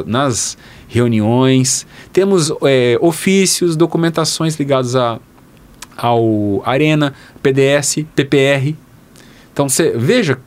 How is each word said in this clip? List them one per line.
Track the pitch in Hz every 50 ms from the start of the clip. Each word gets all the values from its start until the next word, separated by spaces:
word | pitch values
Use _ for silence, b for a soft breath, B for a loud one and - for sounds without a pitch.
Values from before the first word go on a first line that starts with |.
| 95
nas | 85 110 127 143 139 113 - - - - B B B B B B
reuniões. | B - 117 123 120 113 110 104 110 117 127 131 131 131 131 127 127 - - - B B B B B
Temos, | B 180 196 196 196 180 151 156 - - 160
é, | 139 135 127 123 123 120 -
ofícios, | - 170 160 - - 196 190 196 190 175 - - 180 175 160
documentações | 156 170 170 - 165 165 165 160 165 160 - - - 160 160 151
ligadas | - 139 139 139 131 127 123 127
a, | 127 123 117 113 113 - - - - - - - - - - - - - - -
ao | - - 120 120 117 117 113 110 104 104 104 98 98 -
Arena, | 113 127 139 151 156 156 151 147 143 135 B B B B B
P | - 139 135
D | 139 135
S, | 135 143 147 139 - - 156 151 - -
P | - 139
P | 135 151
R. | 139 135 139 143 139 131 147 156 - - - - - - - - B B B B B B B B
Então, | - 143
cê, | 139 - - 165 147 -
veja, | 117 117 156 233 254 208 151 123 - -